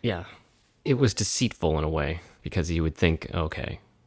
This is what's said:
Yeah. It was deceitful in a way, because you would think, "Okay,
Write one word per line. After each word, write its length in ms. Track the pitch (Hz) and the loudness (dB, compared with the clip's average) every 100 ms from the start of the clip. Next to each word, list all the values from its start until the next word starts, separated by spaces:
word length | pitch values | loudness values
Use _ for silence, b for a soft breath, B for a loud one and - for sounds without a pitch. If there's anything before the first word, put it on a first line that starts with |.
Yeah. 240 | 120 87 - B B B _ _ 151 | -4 -4 -8 B B B _ _ 0
It 100 | 127 | 4
was 180 | 123 | 4
deceitful 640 | - 104 - 117 - 80 78 | 2 0 2 0 0 0 2
in 60 | |
a 60 | 78 | 0
way, 320 | 78 71 80 B B | 0 -2 -4 B B
because 280 | - 92 82 | -4 -2 0
you 120 | 82 | 0
would 120 | 80 - | 0 2
think, 320 | 87 80 - | 2 2 -2
"Okay, 460 | 87 80 - - - _ _ | -4 -4 -4 -8 -10 _ _